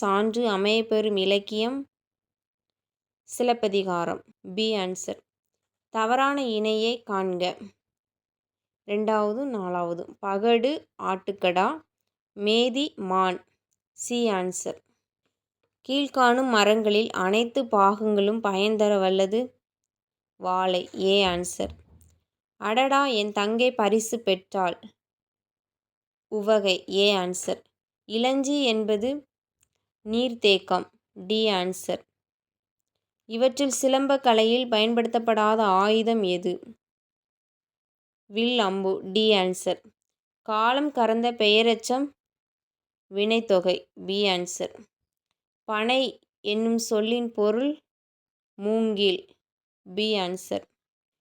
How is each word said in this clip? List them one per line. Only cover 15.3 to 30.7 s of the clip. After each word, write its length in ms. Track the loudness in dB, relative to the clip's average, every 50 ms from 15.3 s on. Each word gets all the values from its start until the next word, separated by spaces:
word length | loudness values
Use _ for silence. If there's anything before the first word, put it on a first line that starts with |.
| _ _ _ _ _ _ _ _ _ _ _
கீழ்காணும் 680 | -4 -2 -2 -2 -2 2 2 4 4 4 4 2 2 4
மரங்களில் 540 | 4 6 6 4 4 4 2 2 2 0 0 -2 -2 0
அனைத்து 380 | 2 2 2 0 0 -2 -4 -2 0 2
பாகங்களும் 640 | 4 4 4 4 2 0 0 2 2 2 2 0 0 -2
பயன்தர 460 | -2 0 0 0 0 2 2 2 2 2 2 2
வல்லது 380 | 2 2 2 0 0 0 -2 -4 -4 _ _ _ _ _ _ _ _ _ _ _ _ _ _ _ _ _ _
வாழை. 420 | -4 -2 -2 0 0 0 0 -2 -4 -6 -8 -2 2
ஏ 100 | 2 4 4 4 2 0
ஆன்சர். 400 | -2 -4 -8 -6 -8 -8 -8 -8 -16 _ _ -20 -20 _ _ _ _ _ _ _ _ _ _ _ _
அடடா, 400 | -6 -2 2 2 2 4 4 2 2 2 0 0
என் 160 | -2 -2 -2 -2
தங்கை 300 | 0 0 2 2 2 2 2 0
பரிசு 380 | 0 2 0 0 0 -2 -6 -4 0 -2
பெற்றாள். 500 | -2 -2 -2 _ -4 -2 -2 -2 -4 -6 -16 -20 _ _ _ _ _ _ _ _ _ _ _ _ _ _ _ _ _ _ _ _ _ _ _ _ _ _ _ _
உவகை. 460 | -8 -4 0 2 2 2 4 2 0 0 -2 -4 0 2
ஏ 80 | 4 4 4 2 0
ஆன்சர். 360 | -2 -4 -6 -4 -6 -6 -6 _ _ _ _ _ _ _ _ _ -6
இலஞ்சி 480 | -4 0 0 0 0 0 -2 -2 -2 0 0 0 0
என்பது 380 | 0 0 0 -2 0 0 -4 -4 -6 -10 _ _ _ _ _ _ _ _ _ _ _ _ _ _ _ _
நீர்த்தேக்கம். 840 | -4 -2 -2 -2 -2 -4 0 2 2 2 2 0 -2